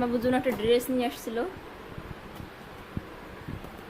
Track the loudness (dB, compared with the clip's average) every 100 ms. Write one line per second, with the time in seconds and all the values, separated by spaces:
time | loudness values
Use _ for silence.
0 | 4 4 6 6 4 4 6 6 6 4
1 | 2 0 -2 -2 -2 -4 -12 -14 -12 -10
2 | -10 -10 -12 -12 -12 -12 -14 -14 -8 -6
3 | -6 -10 -12 -12 -8 -8 -8 -12 -12